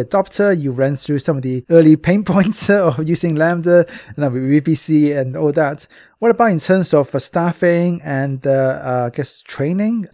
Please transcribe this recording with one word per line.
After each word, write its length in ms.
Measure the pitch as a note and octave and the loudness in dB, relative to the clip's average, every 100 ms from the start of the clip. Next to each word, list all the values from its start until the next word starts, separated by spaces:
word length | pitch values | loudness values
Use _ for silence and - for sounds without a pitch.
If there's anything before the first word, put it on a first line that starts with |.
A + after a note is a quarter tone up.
adopter, 560 | B2 G3+ F#3+ - G3+ F3+ | 2 -2 -2 0 0 0
you 120 | C#3 | -2
ran 240 | B2 C3+ C#3+ | 0 -2 -2
through 240 | - D3 | -4 -4
some 180 | - C#3+ | -2 -4
of 60 | |
the 200 | B2+ B2+ - | -4 -6 2
early 260 | E3 D#3 D#3 | 6 6 6
pain 280 | E3+ G3 | 4 0
<laughs> 80 | G#3 | 0
points, 340 | F#3+ F#3+ - - | 0 0 -2 0
uh, 200 | G3+ F3 | 2 2
of 200 | A#2+ D#3 | -2 -2
using 280 | E3+ E3+ D3+ | -2 -2 0
Lambda, 500 | D#3+ F3 E3 F3 E3+ - - - | 0 0 2 4 2 -4 -16 -6
you 40 | |
know, 80 | C#3+ | -4
with 200 | B2 C3 | -2 0
V 120 | D3 | 2
P 120 | D3 | 2
C 380 | D#3 - D#3 D3 | -2 0 2 2
and 260 | C#3+ B2+ C#3 | 0 -4 -2
all 140 | D#3 | -2
that. 360 | D3 D3 D3 - - _ _ | 0 -2 -4 -14 -20 _ _
What 140 | A#3 | 0
about 180 | A3+ A#3 | 2 2
in 80 | E3+ | 0
terms 380 | - F#3+ F3 D3+ | 0 0 2 0
of, 180 | C#3 | 0
uh, 60 | C#3 | -4
staffing 800 | - F3+ E3+ E3 F3 E3+ F3 E3+ | -4 -2 -2 0 0 2 0 -2
and, 420 | D3+ C#3 C#3 C3+ C#3 | -4 -4 -4 -4 0
uh, 340 | C3+ C3 - | 0 0 -2
uh, 260 | C3 B2+ B2 | -4 -4 -4
I 20 | B2 | -6
guess 260 | C3+ - | -8 -10
training? 640 | - - C#3+ F#3 G#3+ A#3 F#3 | -14 -6 -4 -2 -2 -4 -8